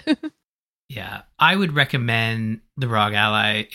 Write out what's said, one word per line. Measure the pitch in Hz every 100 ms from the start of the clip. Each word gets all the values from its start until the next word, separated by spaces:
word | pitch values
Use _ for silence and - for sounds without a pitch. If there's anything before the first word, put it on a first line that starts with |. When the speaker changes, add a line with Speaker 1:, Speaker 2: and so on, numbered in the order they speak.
| -
Speaker 1:
<laughs> | 294 311 - _ _ _ _ _
Speaker 2:
Yeah, | 123 95 101 - -
I | 156 196
would | 185
recommend | 147 135 139 117 113 113 113 110 113 - -
the | 127
rog | 110 104
Ally | 104 107 107 107 107 107